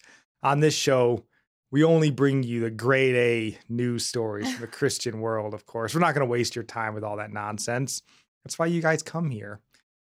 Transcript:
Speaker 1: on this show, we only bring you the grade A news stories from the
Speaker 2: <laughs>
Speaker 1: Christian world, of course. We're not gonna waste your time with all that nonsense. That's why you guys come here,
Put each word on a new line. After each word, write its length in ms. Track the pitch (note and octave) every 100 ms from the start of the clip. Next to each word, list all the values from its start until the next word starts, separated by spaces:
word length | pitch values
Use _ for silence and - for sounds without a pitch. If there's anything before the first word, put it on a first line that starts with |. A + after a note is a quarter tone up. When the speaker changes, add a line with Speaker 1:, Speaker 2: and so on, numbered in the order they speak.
| - _ _ _
Speaker 1:
on 160 | C3+ C#3+
this 140 | D3+
show, 500 | D3 D3 C3 B2 A#2+ - _ _ _ _
we 120 | C#3
only 280 | D#3+ E3 D#3
bring 320 | A#2+ C#3 C3+
you 160 | A#2+ A#2
the 80 | A2+
grade 440 | A2 A#2+ C3+ C3 B2
A 420 | A#2+ A#2 A2 - -
news 340 | A#2 B2 A#2+ -
stories 460 | B2 A2 G#2 B3+
from 100 | B3+
the 60 | A#2
Speaker 2:
<laughs> 40 |
Speaker 1:
Christian 500 | - C#3 - A#2+ A2
world, 320 | A2+ A2 G#2+
of 120 | G#2 -
course. 280 | A#2 A2
We're 80 | D3+
not 120 | E3+
gonna 120 | D3 B2+
waste 300 | A#2+ A2+ A#2+
your 80 | A2
time 280 | A#2+ A2
with 100 | G#2+
all 140 | G#2+ G#2
that 140 | G#2
nonsense. 720 | G#2 G#2 G#2+ - A#2+ C#3 - - _ _ _
That's 160 | - -
why 60 | E3
you 160 | E3+
guys 200 | D#3+ D#3
come 260 | - E3 D#3+
here, 280 | A2 G2+ G#2 _ _ _ _ _